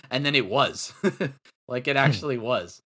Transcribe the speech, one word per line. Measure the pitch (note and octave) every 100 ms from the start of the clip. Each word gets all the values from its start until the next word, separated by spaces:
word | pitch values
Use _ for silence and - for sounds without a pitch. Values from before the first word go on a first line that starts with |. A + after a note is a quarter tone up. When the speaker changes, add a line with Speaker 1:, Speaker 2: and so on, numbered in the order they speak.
| -
Speaker 1:
And | B2+ C#3+
then | C#3+
it | G2
was. | A#2+ A#2+ - - -
<laughs> | F#3+ - E3 - _ _ -
Like, | B2 B2+
it | C#3
Speaker 2:
Hmm. |
Speaker 1:
actually | C#3 A2+ D3 B2
was. | A2+ A#2+ F2 - _